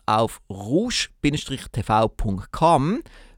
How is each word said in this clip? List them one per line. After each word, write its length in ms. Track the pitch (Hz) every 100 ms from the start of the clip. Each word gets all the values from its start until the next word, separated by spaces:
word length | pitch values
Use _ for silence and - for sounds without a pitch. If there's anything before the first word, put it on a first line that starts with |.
| -
auf 340 | 110 113 - -
rouge 580 | 95 101 156 240 - - _
Bindestrich 460 | 147 147 - 135 -
T 100 | -
V 280 | 101 110 113
Punkt 420 | - 113 95 -
com 500 | - 160 156 147 254 - - -